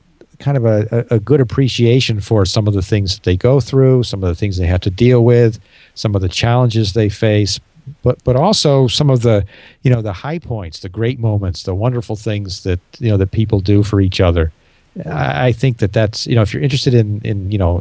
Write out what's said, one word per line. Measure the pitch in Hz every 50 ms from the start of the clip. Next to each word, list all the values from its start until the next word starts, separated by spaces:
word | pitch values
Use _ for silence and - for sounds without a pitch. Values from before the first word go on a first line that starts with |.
| _ _ _ _ - _ _ -
kind | - 143 143
of | 131 113
a, | 113 110 107 107 110 120 117 117 -
a, | 120
a | 107
good | 98 - 147 143
appreciation | 131 110 - 139 139 120 - - 120 117 120 135 - - 113 101
for | - - 113 104 98
some | 92 - 117 104 104
of | 101
the | 98
things | 90 - 113 104 98 90 -
that | - -
they | 92 92
go | 95 - 123 135 143
through, | 123 - 139 135 135 131 131 127 117
some | - - 98 95
of | 90
the | 85
things | - 107 101 92 90
they | 87 87
have | 90 90
to | - 104
deal | 90 - 117 123 127 120 117
with, | 120 120 120 120 113 110 - - _ _ _ _ _ _
some | - - 110 101
of | 95
the | 95 90
challenges | - - - 117 120 127 127 117 104 113 110 92 -
they | 113 107 101
face, | 98 - 113 110 107 107 104 98 - - - _ _ _ _ 135 147 - -
but, | 127 127 - -
but | 127 123
also | 127 156 160 160 - - 151 139 135 135 120
some | - - 151 143
of | 131 120 113
the, | 120 110 101 90 - - - - - - _
you | - 135
know, | 123 117
the | 107 107 92
high | - - 143 160 175
points, | - - 120 107 90 80 - -
the | - 95
great | 92 107 113 120 131 117
moments, | 113 110 107 104 95 90 - - -
the | 98 90
wonderful | 98 110 127 123 120 110 - 107
things | 104 - 113 107 104 101 92 90 - -
that, | 98 90 87 - _ - -
you | 123 113
know, | 104 95
that | 95 95
people | - 110 107 - 107 98
do | 92 104 101 101
for | 101 - 104 98
each | 98 95 - -
other. | 95 90 85 85 80 78 - _ _ _ _ _ _ _ - 196 160
I, | 160 160 147 139 135 143 143 131 127
I | 117
think | - - 135 113 -
that | 107 92 -
that's, | 117 110 104 110 - - 151
you | 131
know, | 117 107
if | - -
you're | -
interested | 147 135 139 131 - 143 123
in, | 120 110 104 104 104 113
in, | 110 107 98 92 95
you | 107 98
know, | 92 85 87 90